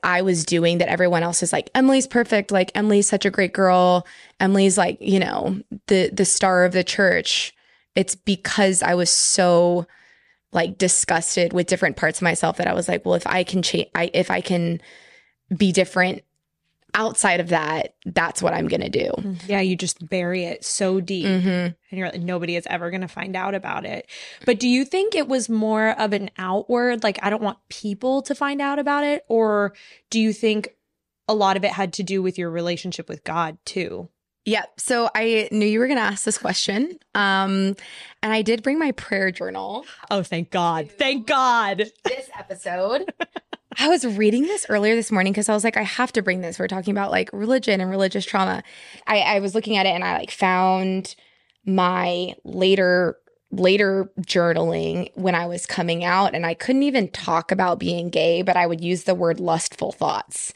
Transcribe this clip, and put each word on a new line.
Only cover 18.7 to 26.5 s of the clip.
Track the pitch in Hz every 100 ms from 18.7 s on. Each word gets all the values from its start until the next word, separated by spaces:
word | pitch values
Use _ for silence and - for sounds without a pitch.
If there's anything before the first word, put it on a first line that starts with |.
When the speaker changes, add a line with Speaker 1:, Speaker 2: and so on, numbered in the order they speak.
| 165 -
Speaker 1:
do." | - - -
Speaker 2:
Mm, | 202 175 185
yeah, | 202
you | 190 180
just | 180 - 165
bury | 190 175 185
it | 175 -
so | - - 190 190
deep | 180 190 190
Speaker 1:
Mm-hmm. | 185 185
Speaker 2:
and | 180 175 170 _
you're | 185 180
like, | -
"Nobody | 175 180 170 170
is | -
ever | 175 170
gonna | 185 185
find | - 196 185
out | 190
about | 196 190 -
it." | - - - - - - -
But | 240
do | 247
you | 247 269
think | 370 415
it | 392 262
was | 262 226
more | 220 220 214 220
of | 220 214
an | 202 202 -
outward, | 185